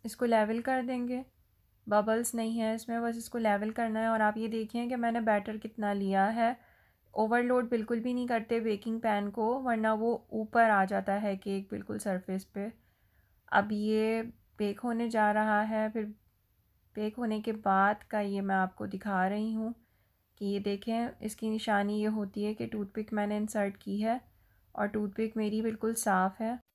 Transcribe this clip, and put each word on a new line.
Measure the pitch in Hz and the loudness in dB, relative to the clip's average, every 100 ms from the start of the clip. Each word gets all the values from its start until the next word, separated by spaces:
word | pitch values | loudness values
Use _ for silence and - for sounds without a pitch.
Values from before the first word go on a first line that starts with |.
| 220 | -12
इसको | - 240 | -2 2
लेवल | 226 214 226 | 4 4 0
कर | 247 262 | 0 -2
देंगे, | 247 254 247 247 262 _ _ _ _ _ - | -2 -4 -4 -6 -8 _ _ _ _ _ 2
बबल्स | 208 208 226 233 233 | 2 4 0 0 -2
नहीं | 226 226 | -2 0
है | 220 226 | 0 -2
इसमें, | 233 233 | -4 -2
बस | 233 233 | -2 -4
इसको | 226 240 | -6 0
लेवल | 220 202 214 | 2 2 0
करना | 220 226 220 | -2 -2 0
है। | 226 | 2
और | 220 | 4
आप | 214 220 | 2 2
ये | 226 | -4
देखें | 226 220 240 240 | -4 -4 -4 -2
कि | 247 | 0
मैंने | 233 233 | 0 2
बैटर | 220 208 202 214 | 2 2 0 -8
कितना | 214 - 208 | -8 -4 -2
लिया | 202 196 190 196 | 0 2 4 2
है। | 226 233 254 _ _ _ _ _ | 4 0 0 _ _ _ _ _
ओवरलोड | - 220 240 247 247 240 | -2 2 2 4 2 2
बिल्कुल | 240 220 240 | -2 0 -2
भी | 247 | 0
नहीं | 247 247 | -2 0
करते | 226 226 233 | -2 0 -2
बेकिंग | 226 202 226 226 | 0 -2 -4 -2
पैन | 233 208 202 | 0 0 0
को, | 196 220 262 | -2 0 0
वरना | 254 226 220 220 | 0 2 2 2
वो | 226 233 - | 0 -2 -4
ऊपर | 220 220 233 226 | -6 0 6 6
आ | 202 190 | 6 4
जाता | 196 190 202 | 0 0 0
है | 214 196 | 0 -4
केक | 196 196 196 | -4 -6 -6
बिल्कुल | 202 196 208 | -10 -8 -6
सरफेस | 202 185 190 190 - | -4 -4 -4 -6 -6
पे। | 196 208 - _ _ _ _ _ _ - | -8 -8 -10 _ _ _ _ _ _ 0
अब | 196 208 | 2 2
ये | 208 208 214 220 226 226 - _ - | -2 2 2 2 0 -4 -12 _ -4
बेक | 208 202 | -2 -2
होने | 247 233 233 | -4 -2 0
जा | 226 214 | 2 4
रहा | 208 214 208 | 4 4 2
है, | 220 220 220 | 2 0 0
फिर | 220 214 214 _ _ _ _ _ _ _ - | -2 -6 -8 _ _ _ _ _ _ _ -6
बेक | 214 220 | -6 -2
होने | 240 214 | -2 -2
के | 220 220 | -4 -2
बाद | 208 190 196 208 - | 2 4 4 2 -2
का | 214 | -2
ये | 202 196 | 0 -2
मैं | 196 190 | 0 2
आपको | 185 - 214 | 0 -2 -8
दिखा | 190 208 190 185 | -6 -2 0 0
रही | 208 220 | 0 -2
हूँ | 220 220 240 _ _ _ _ _ _ | -4 -4 -8 _ _ _ _ _ _
कि | 202 | -2
ये | 202 | -2
देखें, | 202 202 226 226 233 - | -2 -4 -2 -2 -4 -6
इसकी | 214 - 220 | -10 -6 -4
निशानी | 220 226 202 202 214 | -2 0 0 2 0
ये | 214 | 0
होती | 214 196 208 | -2 -4 -4
है | 208 | -4
कि | 214 226 | -4 -6
टूथपिक | 220 202 - 214 | -6 -6 -6 -4
मैंने | 214 208 208 | -2 -2 -2
इंसर्ट | 214 214 202 196 | -2 0 -2 -4
की | - 202 | -6 -2
है | 220 240 - _ _ _ _ - | 0 -2 -4 _ _ _ _ -4
और | 208 | -2
टूथपिक | 214 208 202 220 220 | -2 -4 -2 -4 -2
मेरी | 214 214 | -2 0
बिल्कुल | 226 220 226 226 | -2 -2 -2 0
साफ़ | 220 190 185 190 | 2 2 2 0
है। | 226 240 _ | -6 -6 _